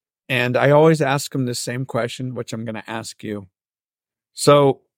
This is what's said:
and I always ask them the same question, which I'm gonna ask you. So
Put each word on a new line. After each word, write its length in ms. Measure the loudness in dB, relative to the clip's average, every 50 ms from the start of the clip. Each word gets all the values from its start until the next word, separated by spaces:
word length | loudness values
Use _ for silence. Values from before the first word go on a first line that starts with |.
| _ _ _ _ _
and 300 | -4 -2 -2 0 0 0
I 140 | 2 4 4
always 300 | 6 6 6 6 4 2
ask 300 | 0 -2 -2 -4 -6 -6
them 140 | -6 -4 -4
the 100 | -4 -6
same 300 | -8 -8 -8 -8 -8 -8
question, 500 | -6 -4 -4 -4 -4 -6 -10 -10 -10 -10
which 160 | -10 -10 -10
I'm 140 | -10 -10 -10
gonna 180 | -10 -10 -12 -12
ask 380 | -10 -10 -10 -10 -12 -16 _ -12
you. 240 | -10 -10 -10 -12 _ _ _ _ _ _ _ _ _ _ _ _ _ _ _ _ _ _
So 480 | 0 4 4 6 6 6 4 2 _ _ _ _